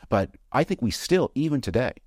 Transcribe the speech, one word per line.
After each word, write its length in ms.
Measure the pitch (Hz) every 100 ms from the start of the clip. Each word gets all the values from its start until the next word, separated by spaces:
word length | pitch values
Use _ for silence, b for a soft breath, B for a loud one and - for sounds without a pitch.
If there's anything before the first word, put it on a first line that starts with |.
| b
But 260 | 104 95 - -
I 120 | 127
think 180 | 160 -
we 100 | 113
still, 400 | - - 180 135
even 280 | 131 160 143
today, 320 | 107 90 123 -